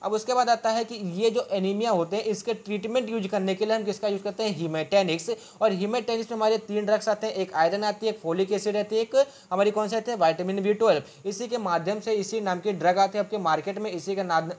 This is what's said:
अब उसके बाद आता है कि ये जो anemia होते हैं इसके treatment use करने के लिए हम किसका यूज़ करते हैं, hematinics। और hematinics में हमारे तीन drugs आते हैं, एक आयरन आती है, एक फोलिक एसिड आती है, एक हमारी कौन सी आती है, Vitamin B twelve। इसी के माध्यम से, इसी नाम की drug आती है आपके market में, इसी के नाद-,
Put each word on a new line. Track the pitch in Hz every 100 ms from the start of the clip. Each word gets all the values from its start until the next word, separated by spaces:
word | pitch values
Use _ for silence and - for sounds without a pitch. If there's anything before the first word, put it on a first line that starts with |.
अब | 190
उसके | 214 214
बाद | 254 240
आता | 226 226
है | 226 226
कि | 233 190 170
ये | 226
जो | 226 -
anemia | 196 190 196 233
होते | 196 165 202
हैं | 220
इसके | 196 - 220
treatment | - 208 214 247 226
use | 226 190
करने | 202 190 190
के | 214
लिए | 220
हम |
किसका | 208 196 214
यूज़ | 202
करते | 202 190
हैं, | 220 160
hematinics। | 165 160 151 196 190 165 - 147 - -
और | 220
hematinics | 190 208 233 220 226 226
में | 233
हमारे | 220 220
तीन | 214 208 202
drugs | 214 214
आते | 208 220
हैं, | 190
एक | 185 -
आयरन | 165 196
आती | 214 208 220
है, |
एक | 214
फोलिक | 160 170 190
एसिड | 202 202 208
आती | 208 220
है, |
एक | 226 262 277 - -
हमारी | 185 202
कौन | 208 208
सी | 226
आती | 220
है, | 226
Vitamin | 170 160 180 196
B | 196 208
twelve। | 226 156 - - 190
इसी | 202 240
के | 240
माध्यम | 196 170 170 214
से, | 226
इसी | 214 196 226
नाम | 202 180
की | 202
drug | 190 160 185
आती | 196 208
है |
आपके | 196 214
market | 170 156 151 202
में, | 214
इसी | 180 156 196
के |
नाद-, | 185 165 165